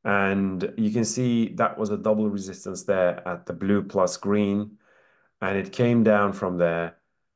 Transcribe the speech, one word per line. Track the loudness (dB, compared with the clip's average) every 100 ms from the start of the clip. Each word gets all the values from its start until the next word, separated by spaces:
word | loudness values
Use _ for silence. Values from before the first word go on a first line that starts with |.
And | 0 0 2 0 0 -2 -6 0
you | 0
can | 0 -2
see | 0 0 2 0 0
that | -2 0
was | -4
a | -2
double | 0 2 0
resistance | -2 -8 -10 -10 -8
there | -2 2 2 0 -8
at | -10 -10
the |
blue | -6 0 0
plus | 0 0 0 0
green, | 0 0 2 0 -4 -12 _ _ _ _ _ _
and | -2 -2
it | -4
came | 0 2 4
down | 6 4 2
from | 0 -4 2
there. | 2 0 -4 _ _ _ _